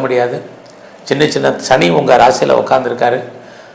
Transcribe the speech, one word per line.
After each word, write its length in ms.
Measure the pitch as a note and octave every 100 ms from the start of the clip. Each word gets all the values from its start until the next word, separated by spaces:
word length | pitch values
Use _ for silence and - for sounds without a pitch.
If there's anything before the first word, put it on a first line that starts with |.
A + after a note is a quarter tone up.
| C3
முடியாது. 340 | B2+ B2 C#3+ - - - - - - -
சின்ன 160 | C#3 D3 C#3
சின்ன 180 | C3+ - -
சனி 200 | C3 E3+ D#3
உங்க 180 | B2 B2
ராசியில 340 | A#2+ - - B2+
உட்கார்ந்துருக்காரு. 580 | A2+ C3 B2 A#2+ A#2+ B2+ - - - - -